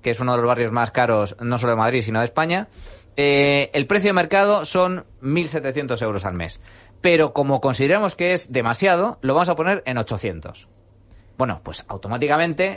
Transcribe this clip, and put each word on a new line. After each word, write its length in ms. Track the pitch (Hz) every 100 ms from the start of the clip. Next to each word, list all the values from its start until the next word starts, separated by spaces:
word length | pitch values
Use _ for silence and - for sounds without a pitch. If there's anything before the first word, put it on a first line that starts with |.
que 80 | 123
es 100 | 117
uno 120 | 127
de 60 | 120
los 80 | 120
barrios 240 | 120 113
más 180 | 120 117
caros, 460 | 127 120 107 101 -
no 200 | 120 123
solo 140 | 120
de 40 | 113
Madrid, 240 | 110 127
sino 140 | 110 110
de 60 | 117
España, 420 | - 160 180 220 - - - - -
eh, 540 | 143 139 143 143 139
"el 120 | 143 139
precio 240 | 202 202
de 40 |
mercado 520 | 185 165 196 202 208 156
son 400 | 185 180 185 - -
mil 260 | 131 160 156
setecientos 520 | 156 135 127 131 110
euros 240 | 110 101 95
al 80 |
mes. 260 | 87 82 - - - - -
Pero 300 | 180 165 151
como 300 | - 139 139
consideramos 540 | 139 120 139 196 202 -
que 180 | 175
es 180 | 180 -
demasiado, 680 | 127 117 117 190 175 214 -
lo 140 | 131 147
vamos 140 | 180
a 60 | 160
poner 280 | 170 196 -
en 140 | 123
ochocientos". 680 | 107 107 107 82 87 - - _ _ _ _ - - -
Bueno, 220 | 127 80 -
pues 180 | - -
automáticamente 840 | 101 101 120 143 151 170 160 190